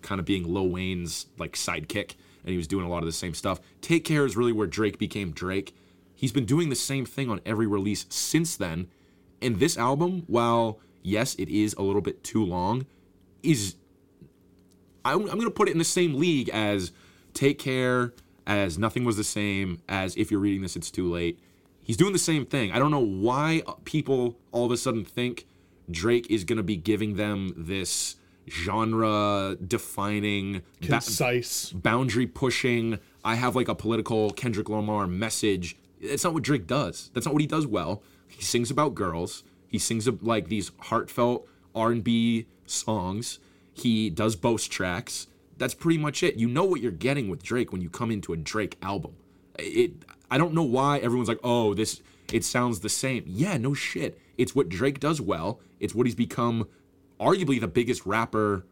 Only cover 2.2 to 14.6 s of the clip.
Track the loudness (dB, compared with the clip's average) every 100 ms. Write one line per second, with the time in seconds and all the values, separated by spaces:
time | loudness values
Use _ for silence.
2.2 | -20 -18 -4 -4 -2 -2 -2 -2 -4 -4
3.2 | -6 -4 -4 -4 -8 _ 0 0 2 2
4.2 | 2 2 2 2 0 0 -2 0 -4 -4
5.2 | -6 -6 -2 -2 -4 -14 _ _ _ _
6.2 | -2 0 2 2 2 0 -2 -4 -4 -4
7.2 | -4 -4 -4 0 2 2 0 -2 -4 -6
8.2 | 0 2 0 -2 -4 -4 -6 _ _ _
9.2 | _ _ -2 2 2 2 0 2 0 -2
10.2 | -2 0 4 2 2 -2 -14 _ -2 0
11.2 | 0 -2 -2 2 0 0 0 0 -2 -6
12.2 | -4 -2 0 0 0 -2 -4 _ _ _
13.2 | _ _ 2 2 0 -6 _ _ _ _
14.2 | -20 _ _ _